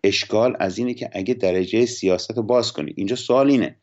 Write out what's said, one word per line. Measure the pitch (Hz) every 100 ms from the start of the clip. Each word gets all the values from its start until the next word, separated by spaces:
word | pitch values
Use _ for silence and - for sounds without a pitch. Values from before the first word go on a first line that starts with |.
اشکال | 101 98 - 110 123 -
از | 92 90
اینه | 123
که | - 117
اگه | 95 95
درجه | 127 95 92 92 113 120
سیاست | 120 95 90 -
رو | 113
باز | 107 123 113
کنید، | - 73 -
اینجا | 98 123
سوال | - 123 139
اینه | 135 90 -